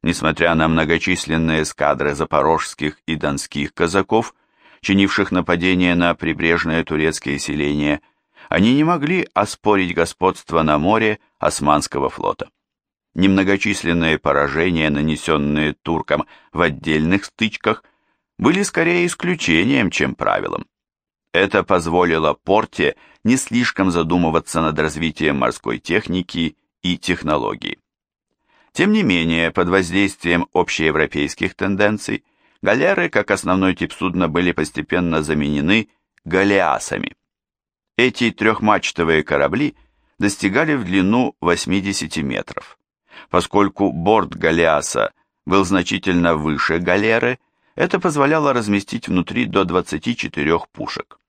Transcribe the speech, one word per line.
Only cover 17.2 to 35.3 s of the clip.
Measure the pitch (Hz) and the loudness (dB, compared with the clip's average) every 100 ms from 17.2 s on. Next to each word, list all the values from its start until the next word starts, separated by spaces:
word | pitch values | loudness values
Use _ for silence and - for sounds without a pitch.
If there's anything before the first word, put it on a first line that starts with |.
| - | -2
стычках, | - 110 - 110 98 _ _ _ _ _ - | -4 -4 -2 -4 -4 _ _ _ _ _ 0
были | 135 185 | 0 2
скорее | 196 - 165 175 175 | 0 0 0 0 -2
исключением, | - 175 170 - 80 107 139 95 | -2 -4 -2 0 2 2 0 0
чем | - 69 | 0 -2
правилом. | - 50 50 50 50 - _ _ _ _ _ _ | -2 -2 -2 -2 -8 -10 _ _ _ _ _ _
Это | 87 95 101 | 0 2 0
позволило | 90 92 82 87 87 80 78 71 | 2 2 2 2 2 2 0 -2
Порте | - 101 101 - 73 - _ _ | 2 2 2 0 -2 -2 _ _
не | 107 131 | 0 0
слишком | - 117 120 - 95 | 0 -2 -2 -2 0
задумываться | 85 80 87 82 80 - 85 | 0 0 2 2 0 -2 -2
над | 80 76 | -2 0
развитием | 80 78 82 - 78 69 | -2 -2 -6 -2 -2 0
морской | 60 - - 57 | -2 -4 -6 -8
техники | - 87 - 90 90 85 82 - _ _ | -2 -4 -2 -6 -4 -4 -4 -6 _ _
и | 90 85 | -6 -4
технологии. | - 87 78 76 53 50 50 - _ _ _ _ _ _ _ _ _ | -4 -4 -2 -2 -2 -6 -10 -12 _ _ _ _ _ _ _ _ _
Тем | - 190 | 0 2
не | 220 | 2
менее, | 151 87 82 82 82 | 2 2 2 2 0
под | 95 87 | 0 2
воздействием | 95 87 95 98 - 85 87 85 | 2 2 0 0 -2 -2 0 0
общеевропейских | 90 87 - 80 76 78 78 71 - 92 - | -2 -2 0 0 2 0 -2 -4 -4 -8 -4
тенденций, | 98 98 104 107 - 110 _ _ _ _ | -4 0 0 0 -6 -8 _ _ _ _
галеры, | 95 117 170 190 175 | 0 2 2 2 0
как | 107 104 | -2 0
основной | 98 - 92 92 | -2 0 2 2
тип | 85 85 | 0 -6
судна, | - 92 87 85 | -4 -4 0 0
были | 80 90 | 0 0
постепенно | 82 78 - 76 90 87 80 | 0 -4 -4 -2 -2 0 -2
заменены | 76 | 0